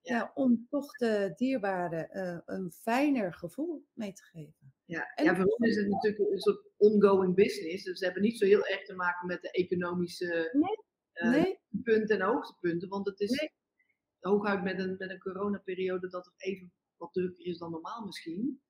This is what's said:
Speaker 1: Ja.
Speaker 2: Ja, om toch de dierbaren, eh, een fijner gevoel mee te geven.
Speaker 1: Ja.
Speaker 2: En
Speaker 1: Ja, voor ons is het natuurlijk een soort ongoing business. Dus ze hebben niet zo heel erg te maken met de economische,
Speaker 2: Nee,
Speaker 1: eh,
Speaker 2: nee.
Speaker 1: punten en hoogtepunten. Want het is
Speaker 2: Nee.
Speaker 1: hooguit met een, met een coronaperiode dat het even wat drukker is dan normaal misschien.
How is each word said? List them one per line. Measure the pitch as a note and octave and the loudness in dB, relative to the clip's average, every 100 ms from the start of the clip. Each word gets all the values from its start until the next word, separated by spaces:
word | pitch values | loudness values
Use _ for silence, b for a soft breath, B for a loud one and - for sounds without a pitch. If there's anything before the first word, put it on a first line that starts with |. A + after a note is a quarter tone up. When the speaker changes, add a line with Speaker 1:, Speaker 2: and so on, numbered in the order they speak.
Speaker 1:
Ja. | - A#3 | -2 -2
Speaker 2:
Ja, | G#3 | -2
om | - C4+ A#3 A#3 | 0 2 2 2
toch | C#4+ C#4+ | -6 -6
de | - A#3 G#3+ G3 - | -4 0 0 -2 -2
dierbaren, | B3+ C4 G3 F#3 F3 E3 D#3 | -2 0 -2 -2 -2 -4 -6
eh, | G3 F#3 E3+ - | -6 -6 -8 -8
een | F#3+ F#3 | -8 -8
fijner | - - A#3 D4 C4+ F#3+ | -8 -2 2 2 2 0
gevoel | D#3+ F3 - E4 D4 _ | -4 -12 -8 -8 -8 _
mee | - G#3+ | -12 -10
te | F3+ | -12
geven. | - E3+ D3+ _ C#3 _ | -20 -18 -18 _ -20 _
Speaker 1:
Ja. | _ E3 - | _ -8 -8
Speaker 2:
En | - | 2
Speaker 1:
Ja, | D4+ F#3 | 2 4
voor | |
ons | F#4+ G#4+ A#3 | 4 4 4
is | G#3 | 4
het | G3+ | 2
natuurlijk | G3+ G#3+ G#3 G3+ | 2 0 0 0
een | F#3+ | 2
soort | G#3 G3 - _ | 2 0 -4 _
ongoing | G#3 G#3+ G3 G3 F#3 | 6 8 6 6 4
business. | F3+ A3+ - D#3+ F#3 | 4 4 2 -6 -8
Dus | F#3+ F3+ | -8 -4
ze | |
hebben | F#3 F3+ | -4 0
niet | G#3 A#3 | 0 2
zo | |
heel | G3 G#3 - | 6 6 4
erg | G3 | -4
te | - | -8
maken | F#3+ F3 F3+ F3+ | -4 -4 -2 -6
met | F3 | -6
de | - | -6
economische, | - F3+ F3+ F3 F3+ E3+ - F3 E3+ D#3+ | -4 -2 -2 -2 -2 -4 -4 -4 -2 0
Speaker 2:
Nee, | C#4 F4 G#4+ - _ _ | 0 0 -2 -10 _ _
Speaker 1:
eh, | - A3 | -4 2
Speaker 2:
nee. | C4+ F4+ F#4+ _ G3+ | 4 2 0 _ -6
Speaker 1:
punten | - A3 G#3+ G#3 | 2 2 4 2
en | F#3+ | 2
hoogtepunten. | C4+ - - F3 E3+ F3+ | 0 -4 -6 -2 -2 -4
Want | G3 G3+ | -6 -6
het | G3 | -4
is | G#3 | -2
Speaker 2:
Nee. | C4 D#4 _ _ _ _ _ _ _ | -2 -4 _ _ _ _ _ _ _
Speaker 1:
hooguit | F3+ G#3 G#3 G3 | 0 2 2 -2
met | F#3 F3+ | -2 -4
een, | F#3 F#3 | -4 -4
met | F#3 | -8
een | F#3 | -10
coronaperiode | F#3+ F#3 G#3 G3+ - F#3 F#3 F#3 F#3 | -10 -6 -4 -4 -6 -4 -2 -4 -6
dat | F#3 | -10
het | F3+ _ | -14 _
even | F#3+ F#3+ F3+ _ _ _ | -8 -8 -12 _ _ _
wat | E3+ | -8
drukker | - F3+ F3+ | -4 -4 -4
is | F3 E3+ | -10 -8
dan | E3+ | -8
normaal | E3 E3+ A3+ | -10 -10 -12
misschien. | G3+ - - E3 B3+ C4+ _ | -12 -12 -12 -6 -6 -6 _